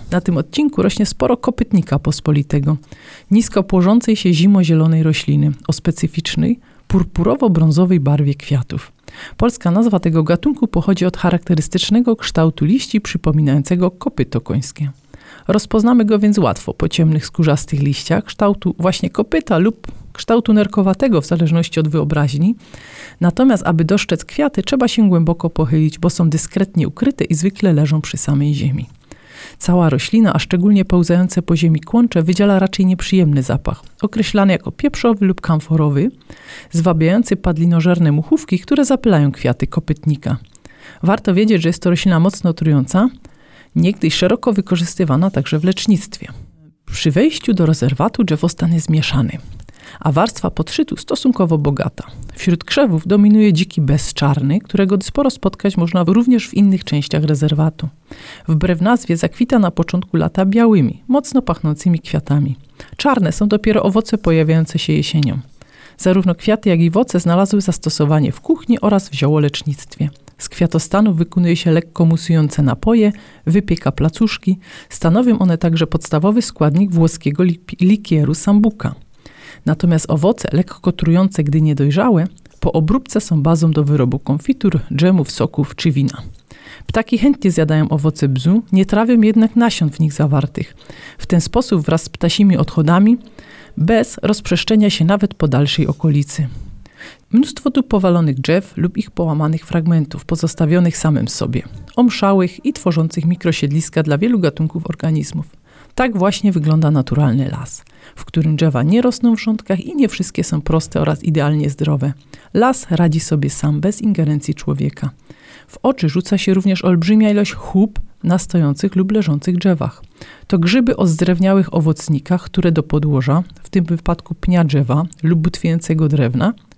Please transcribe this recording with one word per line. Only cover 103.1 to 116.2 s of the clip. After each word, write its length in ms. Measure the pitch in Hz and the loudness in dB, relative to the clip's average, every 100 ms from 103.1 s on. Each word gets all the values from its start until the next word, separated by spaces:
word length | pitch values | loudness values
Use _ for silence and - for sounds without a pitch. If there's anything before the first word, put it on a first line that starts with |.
| - | -2
mikrosiedliska 800 | 160 175 170 156 143 151 - 165 | -2 -2 -2 -2 -2 -2 -2 -4
dla 160 | 151 143 | -2 0
wielu 200 | 220 233 | 0 0
gatunków 480 | 175 - 160 165 160 | 0 -2 -4 -4 -8
organizmów. 600 | 156 160 156 143 160 - - _ - - | -6 -2 -2 -4 -8 -10 -16 _ -20 -10
Tak 240 | - 254 202 | -4 -2 0
właśnie 340 | 190 196 208 | -2 0 0
wygląda 380 | 175 151 156 156 | 0 2 2 2
naturalny 580 | 151 131 147 143 120 131 | 2 0 0 2 0 -2
las, 360 | 123 127 - - - - - | -6 -10 -14 -18 -20 -20 -18
w 80 | |
którym 320 | - 165 156 151 | -6 -2 0 0
drzewa 260 | 160 135 | 0 0
nie 200 | 143 220 | 2 2
rosną 340 | 254 240 240 220 | 2 0 0 0
w 40 | |
rządkach 400 | 220 214 - 190 | -2 -4 -4 -6
i 160 | - 311 | -4 -2
nie 120 | 226 | 0
wszystkie 360 | - 180 - | -2 -6 -4
są 160 | 165 156 | -4 -4
proste 400 | - 160 - 160 | 0 -2 -2 -2
oraz 240 | 151 151 | -2 -2
idealnie 460 | 170 156 147 151 143 | -2 0 0 0 -2
zdrowe. 420 | 135 151 147 139 - _ - - | -4 -2 -2 -4 -6 _ -20 -6
Las 320 | - 247 254 - | 0 0 0 -2
radzi 300 | 165 170 156 | 0 2 0
sobie 300 | - 151 143 | -2 -2 -2
sam, 300 | - 147 147 | -2 -2 -2
bez 220 | 180 214 | -2 -2
ingerencji 520 | 214 190 151 147 147 | -2 0 0 -2 -4
człowieka. 560 | 135 - 139 143 - 139 - - - - - - | -6 -6 -4 -4 -4 -10 -10 -20 -20 -20 -20 -20
W 100 | - | -4
oczy 260 | 247 262 160 | -2 0 -2
rzuca 300 | 175 | -2